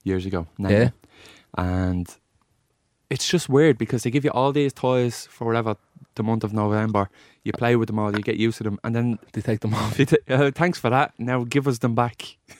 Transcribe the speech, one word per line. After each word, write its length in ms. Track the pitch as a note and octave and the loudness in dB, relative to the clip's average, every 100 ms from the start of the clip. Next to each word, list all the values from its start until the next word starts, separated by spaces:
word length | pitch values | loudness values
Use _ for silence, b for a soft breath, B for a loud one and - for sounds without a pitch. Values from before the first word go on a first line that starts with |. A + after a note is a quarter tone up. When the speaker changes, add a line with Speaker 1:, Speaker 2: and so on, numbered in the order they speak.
Speaker 1:
years 220 | G2 F#2 F#2 | -4 -2 -2
ago. 220 | F#2 E2+ - | -6 -6 -6
Nana. 200 | G2 G#2 | 2 4
Speaker 2:
Yeah. 120 | B2 - b b b b b F2+ | 4 0 b b b b b -4
Speaker 1:
And 520 | F2+ F#2 F#2 F2+ F2 - _ _ _ _ _ _ _ _ - | -2 0 0 -2 -6 -12 _ _ _ _ _ _ _ _ -8
it's 180 | C3+ - | -6 -2
just 220 | F3 - | -2 2
weird 280 | C3+ D#3+ A#2+ | 4 6 4
because 260 | A2+ A#2+ | 0 -2
they 80 | B2+ | -2
give 120 | C#3 C#3 | -2 0
you 60 | |
all 200 | B2 C3+ | 0 0
these 220 | C#3+ C#3+ | 2 -2
toys 540 | - B2+ B2+ B2 A#2 - | -2 0 2 0 -4 -14
for 140 | - A#2 | -8 -2
whatever, 300 | A#2 A2 G#2 _ - - - | -2 -2 -6 _ -20 -18 -6
the 80 | |
month 200 | A2 A2+ | -2 -2
of 100 | G#2+ | -2
November. 560 | G#2+ G#2 G#2+ A2 G#2 G2 b b b | -2 0 0 0 0 -2 b b b
You 80 | G#2+ | -8
play 220 | G2+ A#2 A#2+ | -2 2 2
with 120 | A2 | 0
them 120 | G#2+ | -2
all, 160 | G#2 G#2 | -2 -2
you 60 | |
get 160 | G#2 G#2+ | -2 0
used 200 | A2 - | 0 -2
to 40 | |
them, 160 | G#2+ G2+ | -6 -6
and 120 | A#2 A#2 | -4 -2
then 240 | A#2+ A2 - | -2 -4 -8
Speaker 2:
They 80 | A2 | -8
take 180 | A2+ G#2+ | -4 -2
them 120 | A2 | -2
off. 240 | G#2+ A2 A2 | -2 -2 0
Speaker 1:
they 80 | C#3 | 2
ta-, 100 | - - | 2 2
uh, 220 | C3 C#3 | 2 2
"Thanks 280 | - F3 E3 | 2 0 0
for 100 | A#2+ | 0
that. 240 | B2+ D3 - | 2 0 -2
Now 260 | A#2+ B2+ | -2 -2
give 240 | A#2+ C#3 C#3 | 0 0 0
us 120 | A#2+ | 0
them 160 | B2 A#2 | 0 0
back." 420 | A#2+ - - - _ | 0 -4 -18 -20 _